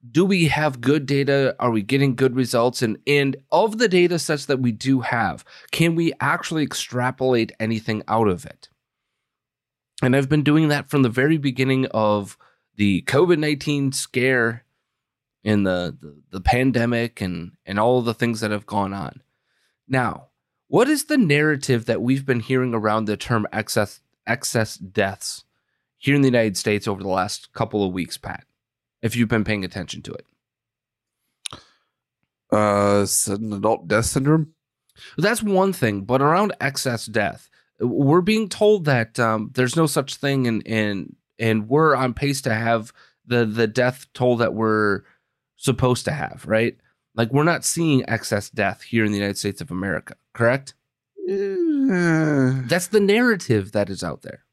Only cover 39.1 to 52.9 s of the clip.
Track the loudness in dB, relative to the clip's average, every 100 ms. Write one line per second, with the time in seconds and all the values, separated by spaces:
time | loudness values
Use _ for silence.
39.1 | 0 2 2 -2 -2 0 2 2 0 -4
40.1 | -4 -2 0 0 -2 -2 -2 -2 -4 -10
41.1 | -16 _ _ 0 0 0 2 4 2 0
42.1 | -2 -2 -2 -2 -2 0 0 -2 _ _
43.1 | _ -2 0 0 2 0 2 0 -2 -14
44.1 | -2 0 2 0 0 0 2 2 0 -6
45.1 | _ _ _ _ _ -2 0 2 0 -2
46.1 | -6 -8 -10 -2 0 0 -4 _ _ _
47.1 | -4 0 2 2 0 -2 -2 2 2 0
48.1 | -6 -2 -4 -4 -4 -4 -4 -4 0 0
49.1 | 0 -2 -4 -6 -8 -10 -8 -4 -6 -8
50.1 | -20 _ -2 0 0 -4 -20 _ _ _
51.1 | -12 -6 -4 -4 -2 0 0 2 2 2
52.1 | 2 2 2 2 0 -2 -2 0